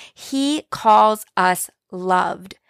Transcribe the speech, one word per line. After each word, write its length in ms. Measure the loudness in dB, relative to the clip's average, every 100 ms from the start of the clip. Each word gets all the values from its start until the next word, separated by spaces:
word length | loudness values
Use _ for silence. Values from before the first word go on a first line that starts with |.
| -20
He 480 | -20 -8 -4 -2 -4 -6
calls 560 | -2 2 4 4 0 -6 -2
us 340 | 0 0 -6 _ _
loved, 640 | -8 -2 0 -2 -6 -14 -20